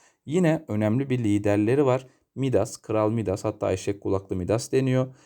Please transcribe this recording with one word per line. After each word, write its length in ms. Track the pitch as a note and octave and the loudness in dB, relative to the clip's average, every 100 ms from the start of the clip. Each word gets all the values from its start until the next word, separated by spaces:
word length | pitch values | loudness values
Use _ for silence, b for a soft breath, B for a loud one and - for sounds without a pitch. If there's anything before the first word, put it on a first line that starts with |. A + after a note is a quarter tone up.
| b b - | b b -4
Yine 400 | E3+ E3 D#3+ - | 0 2 2 -2
önemli 420 | G#2+ G#2+ A#2+ C#3 | -2 0 0 0
bir 100 | B2+ | -2
liderleri 640 | G#2+ G#2 G2+ G#2 G#2+ C3+ C3+ | 2 2 2 2 2 2 2
var. 220 | C3 - b b A#2+ | 2 -2 b b -6
Midas, 420 | C3+ G2+ A#2+ - | 0 0 0 -6
Kral 340 | - A2 G#2+ | -4 0 0
Midas, 340 | A2+ G2 G2 G#2+ | 0 -2 -4 -4
hatta 260 | - G2+ | -4 -2
eşek 300 | F#2+ - G2+ | -2 -4 -6
kulaklı 340 | G2+ F#2+ - F#2+ | -2 -4 -4 -4
Midas 360 | F2 A2+ - | -2 -2 0
deniyor. 440 | C3+ C3 B2+ C3 B | -2 0 0 -2 B